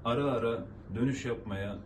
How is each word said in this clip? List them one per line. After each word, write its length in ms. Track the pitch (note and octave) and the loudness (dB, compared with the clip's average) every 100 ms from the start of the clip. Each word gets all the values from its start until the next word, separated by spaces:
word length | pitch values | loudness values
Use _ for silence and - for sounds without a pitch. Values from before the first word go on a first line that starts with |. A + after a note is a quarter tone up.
ara 200 | A#2 C#3+ | 2 4
ara 420 | C#3+ A#2+ A2+ A2+ - - - | 4 4 2 0 -4 -12 -6
dönüş 300 | G#2 C3 B2+ | 0 2 2
yapmaya 540 | B2 A2+ G#2+ G2 G2+ G2+ | -2 -2 -2 -4 -2 -6